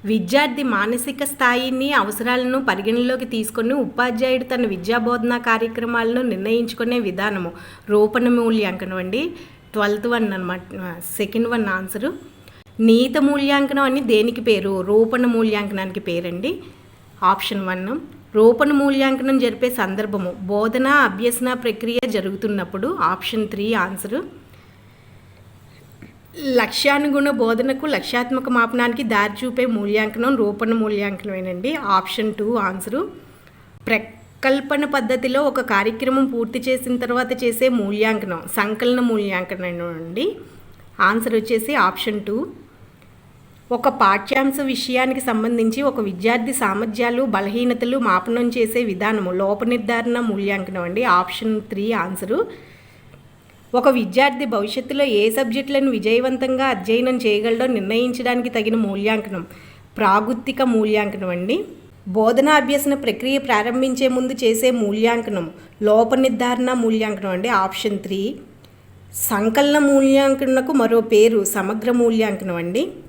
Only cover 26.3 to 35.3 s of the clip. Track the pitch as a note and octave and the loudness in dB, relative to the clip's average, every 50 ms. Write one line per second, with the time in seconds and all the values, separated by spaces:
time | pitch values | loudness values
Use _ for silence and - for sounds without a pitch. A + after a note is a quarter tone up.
26.3 | - F4 D4 C4+ B3+ A#3+ A3 G#3+ - - - C#4+ C#4+ C#4+ D4 D4 C4+ C#4+ C#4 C#4+ | -16 -8 -4 0 2 2 2 2 -2 0 2 2 2 2 2 2 2 2 2 2
27.3 | C#4+ A3+ A#3+ A3+ A#3 A3+ B3+ C4+ C4+ C4+ D4+ D#4 C#4 G#3 C4+ - - A#3+ B3 B3 | 2 2 2 0 2 0 0 -2 -2 -2 -2 -2 -2 -2 -4 -2 -4 -2 -2 -2
28.3 | C4 C4 C4 C4+ B3 A#3+ A3+ A#3 B3 B3 A#3+ A#3+ A#3 B3+ C#4 A3 A3 G3+ G#3 G#3 | -2 -4 -2 0 2 2 2 2 0 0 0 0 0 -2 -2 0 2 2 2 0
29.3 | G#3 - B3+ B3+ B3 B3+ B3 B3+ A3+ G#3 G3+ G3+ G#3 G#3+ G#3+ G#3+ G#3+ A3 A#3 C4 | -2 -6 -6 -4 -2 0 0 0 0 -2 -2 0 0 0 0 0 -2 -2 0 0
30.3 | C#4 A3+ G#3+ G#3 G3+ G#3 A#3 A3 A3+ A3+ G#3+ G#3+ G#3 G3+ G3+ G3+ G3 F3+ - G#3 | 2 2 0 0 0 -2 -2 0 0 0 0 0 0 -2 -2 -2 -4 -6 -8 -8
31.3 | F#3+ F#3 F#3 F#3 F3+ F3 F#3+ C4+ D#4+ D4+ C4 G3+ G3 F#3+ F#3+ - - - G#3+ A3 | -6 -6 -6 -6 -6 -4 -4 -4 -4 -4 -2 0 0 0 0 -2 -4 -2 -2 -2
32.3 | G#3+ A3 G#3 G#3+ A#3+ A3+ G3 F#3 F#3 F#3+ F#3 G#3+ A3 C#4+ G4 G#4+ - - - - | -2 -2 -2 -2 0 0 -2 -2 -4 -6 -8 -6 -4 -4 -6 -6 -10 -16 -20 -20
33.3 | - - - - - - - - - - - - A3+ G#3+ A3 - - - - - | -20 -20 -20 -20 -20 -20 -20 -20 -20 -14 -4 -2 -2 -2 -4 -8 -18 -20 -20 -20
34.3 | - - - C4+ C4+ C#4 C#4 C#4 D4 C#4 D4 C#4+ C#4+ C#4 A3+ G#3+ B3+ B3 C4 B3+ | -14 -4 0 0 0 0 0 -2 -2 -2 -2 0 -2 -2 0 0 -2 -2 -2 0